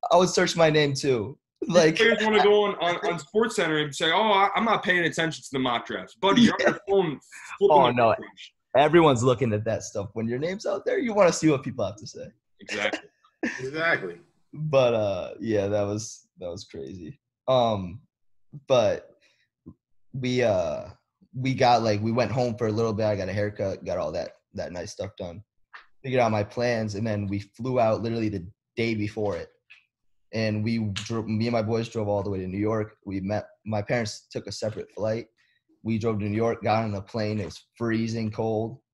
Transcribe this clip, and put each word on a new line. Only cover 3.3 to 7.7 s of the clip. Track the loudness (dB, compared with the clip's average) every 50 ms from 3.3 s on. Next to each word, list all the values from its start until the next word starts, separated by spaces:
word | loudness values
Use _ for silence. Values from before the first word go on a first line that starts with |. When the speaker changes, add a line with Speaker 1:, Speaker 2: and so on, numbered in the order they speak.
| 0 0 0 0 0 -2 0 0 0 -2 -2
Speaker 2:
and | -4 -4
say, | -2 -2 0
"Oh, | 2 2 2 4
I, | 4 4 4 2 2
I'm | 0 0
not | 0 0 0 2
paying | 0 0 2 2
attention | 0 0 0 -2 -2 -4 -8 -14
to | -8
the | -4 -2
mock | -2 0 -2 -2 -4
drafts." | -6 -8 -8 -8 -12 -10
Buddy, | _ 0 2 6 6
you're | 6 6 4
on | 4 0
your | 0 0
Speaker 1:
Yeah. | -2 -2
Speaker 2:
phone | 2 2 2 2 2 -4 -8 _ _ -20 -20 -18 -18 -4 2
flipping | 4 6